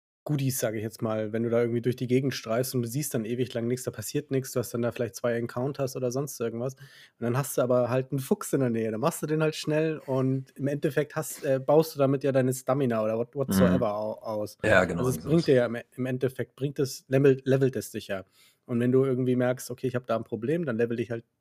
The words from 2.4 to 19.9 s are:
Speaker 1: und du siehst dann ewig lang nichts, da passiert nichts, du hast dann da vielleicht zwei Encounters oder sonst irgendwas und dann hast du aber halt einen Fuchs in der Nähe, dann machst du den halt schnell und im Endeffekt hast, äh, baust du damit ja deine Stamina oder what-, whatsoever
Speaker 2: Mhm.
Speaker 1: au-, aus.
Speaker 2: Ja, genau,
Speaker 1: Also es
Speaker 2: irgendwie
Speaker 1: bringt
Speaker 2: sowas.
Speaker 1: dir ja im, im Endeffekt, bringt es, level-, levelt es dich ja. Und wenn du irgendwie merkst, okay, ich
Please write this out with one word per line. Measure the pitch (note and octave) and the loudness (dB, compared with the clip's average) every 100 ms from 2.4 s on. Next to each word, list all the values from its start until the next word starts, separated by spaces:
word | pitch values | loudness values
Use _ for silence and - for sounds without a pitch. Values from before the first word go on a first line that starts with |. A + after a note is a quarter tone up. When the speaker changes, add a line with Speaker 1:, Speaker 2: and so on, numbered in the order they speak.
| - A2+ C3 B2+ | -2 -2 0 -2
Speaker 1:
und | |
du | A#2 | -2
siehst | B2+ D3+ B2 | -4 -4 -4
dann | G#2+ | -4
ewig | B2 B2 A#2 | -4 -2 -2
lang | A#2 | -2
nichts, | B2 - | -2 -4
da | |
passiert | - G#2 D3 C#3+ | -8 -6 -6 -2
nichts, | C3+ C3 | -4 -2
du | B2+ | -4
hast | A#2 | -4
dann | A#2+ | -2
da | A#2+ | -4
vielleicht | - A#2 - | -2 -6 -4
zwei | B2 | -4
Encounters | A#2 A#2 B2 C3 C#3 C3+ - | -2 -4 -4 -4 -4 -6 -4
oder | B2+ | -4
sonst | B2 D3 - | -4 -6 -6
irgendwas | A#2 A#2 B2+ C3+ | -6 -4 -6 -8
und | C#3 - - _ | -18 -20 -20 _
dann | A#2 B2+ | -2 0
hast | C3+ - | 0 0
du | |
aber | B2 B2 A#2+ | 2 4 4
halt | C3 C3 | 0 -2
einen | C#3+ | -4
Fuchs | C3 G#3 - | -2 -2 0
in | D3 | 0
der | B2+ | 2
Nähe, | A2+ A2 | 0 -2
dann | G#2+ | 0
machst | D3 - | -2 -2
du | D3+ | -2
den | D#3 | 0
halt | D#3 D#3 | 0 -2
schnell | - D3+ D#3+ D#3 | -2 0 0 -4
und | - C3 C3 C3+ C3 | -2 0 0 0 -6
im | - C#3 | -6 -4
Endeffekt | D3 D#3+ D3 D3 D#3 | -2 0 0 -2 -4
hast, | D#3 - | -8 -6
äh, | D3 C3+ | -2 0
baust | C3+ D3 D#3+ C#3 | 6 6 4 2
du | |
damit | C3+ C#3 | 2 2
ja | C#3 | 2
deine | C3 B2+ | 2 2
Stamina | B2+ - C#3 C3 A2+ | 0 0 0 2 2
oder | A2 A2+ | 0 0
what-, | B2 C#3+ | -4 -4
whatsoever | C3 G2 - - A2+ | 0 6 6 4 0
Speaker 2:
Mhm. | G#2 | -2
Speaker 1:
au-, | G#2+ - | -6 -6
aus. | A2+ G#2+ G#2+ - | -6 -6 -6 -4
Speaker 2:
Ja, | A2 G2 F#2 | 4 6 4
genau, | F2 | 2
Speaker 1:
Also | B2+ | -2
es | B2+ | -2
Speaker 2:
irgendwie | |
Speaker 1:
bringt | - E3 D#3 | 2 2 4
Speaker 2:
sowas. | |
Speaker 1:
dir | C3 | 4
ja | A#2+ | 4
im, | A#2 - - | -2 -10 -6
im | B2+ | -4
Endeffekt, | B2+ B2+ - A#2 - | -2 -2 -4 -8 -6
bringt | C#3+ C#3+ | -6 -2
es, | C3+ - - | -4 -4 0
level-, | C3+ C#3 C3+ | 4 6 6
levelt | C3+ C3 C3+ A2+ | 2 2 2 0
es | - | -6
dich | G#2+ - | -10 -8
ja. | G2 F#2+ _ _ _ - | -8 -10 _ _ _ -6
Und | A#2+ | -2
wenn | B2 | 2
du | C3 C3+ | 4 4
irgendwie | B2+ B2+ B2+ | 2 0 2
merkst, | B2 B2+ - | 2 0 -6
okay, | B2 | -6
ich | C3 | -4